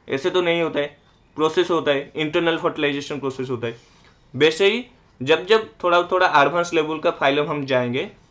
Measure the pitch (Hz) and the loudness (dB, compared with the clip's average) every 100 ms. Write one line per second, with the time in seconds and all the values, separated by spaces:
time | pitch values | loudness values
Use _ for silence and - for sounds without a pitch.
0 | - 135 180 185 175 170 165 147 143 - | -8 -4 0 0 0 0 0 -2 -6 -8
1 | _ _ _ - 156 160 170 165 139 139 | _ _ _ -2 0 2 2 2 2 0
2 | 143 - 151 170 165 160 165 156 147 143 | -2 -6 -2 0 0 0 -2 -2 -2 -2
3 | 143 147 135 131 127 123 117 117 _ _ | -6 -6 -6 -6 -6 -6 -6 -10 _ _
4 | _ _ _ 123 151 156 196 226 247 _ | _ _ _ 2 2 4 2 0 -6 _
5 | _ _ 131 160 180 220 220 - 180 175 | _ _ 0 0 4 2 0 -4 2 2
6 | 175 185 180 151 139 170 170 160 156 156 | 2 2 2 4 4 2 0 0 -2 -2
7 | 170 160 143 143 151 147 135 127 120 127 | -2 0 0 2 0 -4 0 0 0 -4
8 | 196 - _ | -6 -12 _